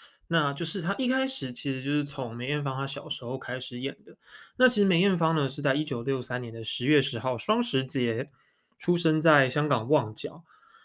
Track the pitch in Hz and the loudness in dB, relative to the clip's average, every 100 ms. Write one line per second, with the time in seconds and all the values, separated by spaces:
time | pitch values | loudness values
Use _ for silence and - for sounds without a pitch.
0 | - _ - 165 147 143 170 196 165 202 | -20 _ -2 0 0 -2 -4 -4 -4 -2
1 | 254 262 262 - 131 123 143 131 131 147 | 0 0 0 -2 -6 -4 -4 -4 -2 -2
2 | 143 - 123 117 127 147 143 131 135 - | -2 -6 -6 -4 -4 -2 -2 -4 -4 -6
3 | 160 - 120 127 - 127 123 123 131 - | -8 -8 -6 -6 -6 -8 -8 -6 -6 -8
4 | - - - - - - 254 208 196 170 | -16 -20 -20 -20 -10 2 2 4 4 4
5 | 196 180 165 160 135 139 143 139 151 123 | 4 4 2 2 0 0 0 0 0 -2
6 | 120 135 120 123 120 113 110 - 123 151 | -2 -2 -2 -6 -6 -8 -6 -2 4 4
7 | 135 117 131 120 - 220 233 135 131 139 | 4 0 -2 -2 0 0 0 0 0 0
8 | 120 113 143 _ _ _ _ _ - 175 | 0 0 -6 _ _ _ _ _ 0 2
9 | 170 156 160 151 131 147 147 127 113 147 | 4 4 6 6 4 2 2 0 4 2
10 | 107 107 - 156 - _ _ - | 2 -6 -10 -10 -20 _ _ -20